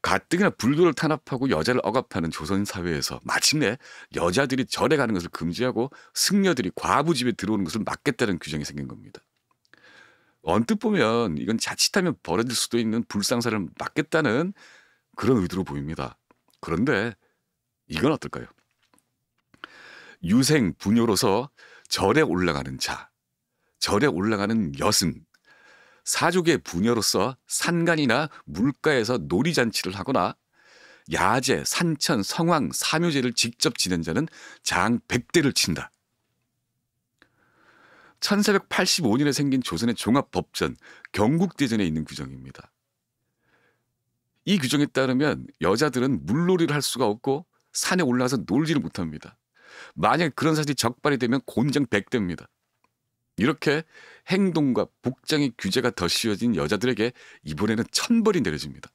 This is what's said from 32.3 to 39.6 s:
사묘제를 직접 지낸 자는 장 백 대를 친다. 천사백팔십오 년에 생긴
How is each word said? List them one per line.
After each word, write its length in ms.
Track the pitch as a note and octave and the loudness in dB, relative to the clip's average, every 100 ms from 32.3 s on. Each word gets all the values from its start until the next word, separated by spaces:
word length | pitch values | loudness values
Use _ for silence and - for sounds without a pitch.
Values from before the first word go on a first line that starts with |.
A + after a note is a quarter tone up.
| - E3 E3 F#2+ | -2 0 2 0
사묘제를 600 | C2 - D#3 F3 C#3+ B2 | -2 -2 0 0 0 -2
직접 420 | A#2 A#2 - D#3 - | -2 -4 0 -2 -2
지낸 260 | - F2+ | -2 -2
자는 240 | D#2+ E2+ E3 - - - | 0 -2 -4 -8 -20 -10
장 380 | - F2+ F#2+ A#2+ _ | -2 0 2 0 _
백 240 | B2 - | -4 2
대를 200 | E3+ C#3+ | 2 4
친다. 400 | - - D2+ - _ _ _ _ _ _ _ _ _ _ _ _ _ _ _ _ _ _ _ _ - - _ | 2 0 -2 -6 _ _ _ _ _ _ _ _ _ _ _ _ _ _ _ _ _ _ _ _ -20 -20 _
천사백팔십오 960 | - G3+ G#3+ G3 - - F3+ - C#3 A2+ | 0 2 4 2 0 -2 0 2 2 2
년에 140 | D3 | 2
생긴 300 | C3+ C#3+ C3 | 2 2 0